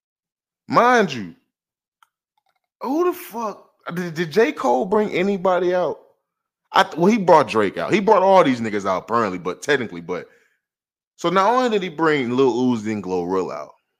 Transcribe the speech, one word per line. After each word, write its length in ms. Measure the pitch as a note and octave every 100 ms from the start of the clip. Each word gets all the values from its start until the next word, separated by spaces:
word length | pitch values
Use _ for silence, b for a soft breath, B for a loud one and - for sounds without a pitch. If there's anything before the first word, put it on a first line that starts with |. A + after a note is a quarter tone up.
| _ _ _ _ _ _ -
Mind 460 | D3+ A#3+ A#3+ F#3+
you, 200 | B2+ F2+ - _ _ _ _ _ _ _ _ _ _ _ _ _ -
who 240 | A3+ D4+ F4+
the 80 |
fuck, 560 | F4 - A3+ A3 - _ _ -
did, 220 | E3+ F3 D#3
did 160 | E3+
J. 200 | D#3+ C#4
Cole 340 | - B3+ B3+ G3
bring 260 | G#3+ G#3+
anybody 640 | D#3+ G3 G3 F#3 F3+ F3+
out? 260 | F3+ D#3+ - _ _ _ _ _ _ _ -
I 60 |
th-, 160 | F#3+ D3
well, 140 | F3+
he 80 | A3+
brought 280 | F3+ D#3+ A#2
Drake 300 | A2 G2 E2+
out. 160 | E2+
He 60 | F#3+
brought 240 | G3+ G3+
all 200 | F#3+ F#3+
these 160 | D#3 A#2+
niggas 300 | A2+ G#2 G2
out, 140 | F2+
apparently, 340 | - A#2 G#2+ F#2
but 240 | F2 F2
technically, 400 | - C#3 G#2+ F2
but. 260 | E2+ F2 - _ _ _ _ _ _ _ _ -
So 140 | E3+
not 240 | F#3 G3
only 160 | B3 B3
did 140 | G#3
he 60 | F3+
bring 460 | D3+ D#3+ D3 A#2+ B2
Lil 160 | C3+
Uzi 400 | A#2 B2+ A#2 G#2+
and 120 | G#2+
Glorilla 500 | F2+ F2+ F2 F#2+ D#2
out, 200 | D2 - _ _